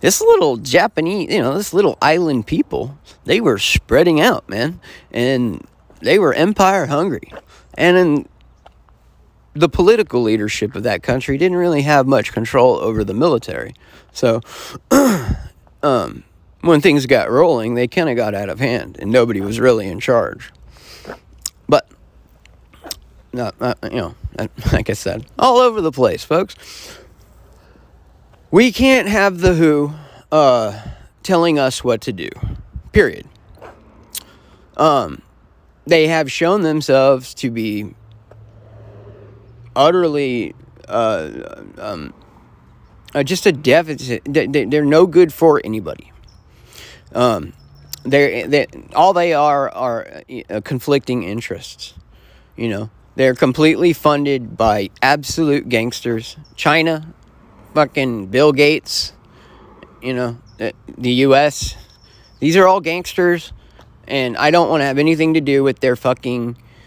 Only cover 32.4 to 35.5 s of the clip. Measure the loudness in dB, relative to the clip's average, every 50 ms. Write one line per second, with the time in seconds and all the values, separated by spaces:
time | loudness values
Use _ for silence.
32.4 | -10 -10 -10 -12 -16 -16 -18 -18 -18 -2 0 2 2 2 -2 -6 -14 -20 _ _
33.4 | _ _ -20 -20 -20 -20 -20 -20 _ -20 _ -20 -20 _ -16 -16 -16 -16 _ _
34.4 | _ _ -20 _ _ _ _ 2 2 4 4 2 -2 -4 -8 -14 -18 _ _ _
35.4 | _ _